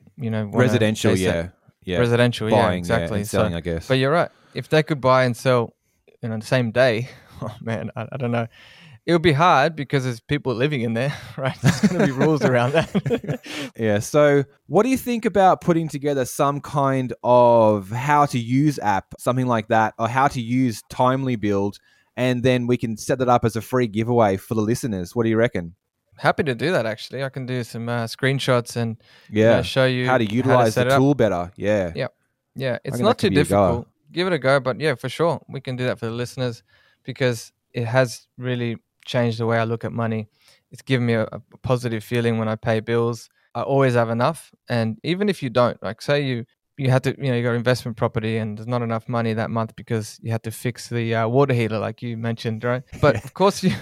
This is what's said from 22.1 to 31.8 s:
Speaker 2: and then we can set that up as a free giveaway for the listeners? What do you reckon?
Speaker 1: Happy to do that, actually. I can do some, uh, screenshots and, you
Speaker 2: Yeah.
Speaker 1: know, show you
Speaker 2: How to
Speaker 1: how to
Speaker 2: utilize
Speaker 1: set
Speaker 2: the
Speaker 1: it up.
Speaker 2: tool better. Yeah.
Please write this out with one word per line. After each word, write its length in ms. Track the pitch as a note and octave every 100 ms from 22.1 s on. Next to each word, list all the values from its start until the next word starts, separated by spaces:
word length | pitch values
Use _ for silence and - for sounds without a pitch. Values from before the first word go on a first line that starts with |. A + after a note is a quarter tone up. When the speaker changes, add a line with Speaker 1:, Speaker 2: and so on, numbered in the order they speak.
| -
Speaker 2:
and 260 | B2+ B2
then 220 | C3 B2 A#2+
we 100 | B2
can 200 | A#2 A2
set 220 | - C3
that 100 | B2
up 160 | A#2+
as 120 | A2+ A2
a 40 |
free 260 | - B2+ A#2
giveaway 500 | G#2 A2+ A#2+ G#2 F#2+
for 180 | -
the 60 | A2
listeners? 540 | G#2+ B2 B2+ F#2+ F2 A#2+
What 80 |
do 60 | A2+
you 60 | A2
reckon? 380 | A#2+ F#2+ E2+ - _ _ _ -
Speaker 1:
Happy 240 | D3+ F#3+
to 120 | D#3 A#2
do 160 | D3
that, 120 | F3+
actually. 380 | A2 G#2+ - C3
I 60 | C3+
can 180 | C3+ B2+
do 160 | B2+
some, 260 | A#2 A#2 A#2
uh, 160 | A#2+ A2+
screenshots 680 | - C3+ C3+ - B2 A#2
and, 220 | A#2+ A2+ A2+ _ - -
you 120 | G#2+
Speaker 2:
Yeah. 140 | A2+ G2+
Speaker 1:
know, 60 |
show 240 | E2 C3+ C3
you 200 | B2+ B2+
Speaker 2:
How 120 | B2+
to 60 |
Speaker 1:
how 40 | G#2+
to 40 |
Speaker 2:
utilize 400 | A#2 C3 B2 A2+
Speaker 1:
set 80 | B2+
Speaker 2:
the 20 | B2
Speaker 1:
it 40 |
up. 40 | C3+
Speaker 2:
tool 160 | C#3
better. 380 | C3 A2 F2 F2+
Yeah. 380 | - G2 G#2